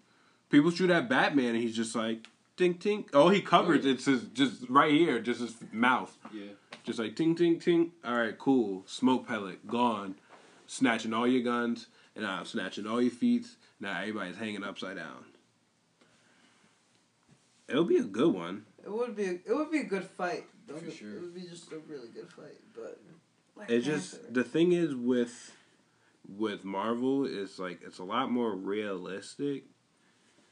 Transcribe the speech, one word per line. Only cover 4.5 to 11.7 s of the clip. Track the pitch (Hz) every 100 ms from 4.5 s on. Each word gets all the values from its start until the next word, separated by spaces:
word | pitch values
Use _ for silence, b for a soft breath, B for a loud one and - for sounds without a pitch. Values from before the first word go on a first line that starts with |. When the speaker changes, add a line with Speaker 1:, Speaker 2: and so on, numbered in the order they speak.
| 101 120
Speaker 1:
right | 131 160
here, | 151 170 117
just | 107 117
his | 117 - 110
mouth. | 107 127 120 92 - -
Speaker 2:
Yeah. | 104 101 101 _ -
Speaker 1:
Just | - 113
like, | 107 110
"Ting, | 160 165
ting, | 170 170
ting." | 175 170 170 -
All | 113 120
right, | 113 98
cool. | 135 131 104 95 -
Smoke | - 127 123 113
pellet, | 110 98 82 101
gone. | 120 123 104 98 98 B B B B -
Snatching | - 127 110 110
all | 113 123
your | 127
guns, | 120 120 120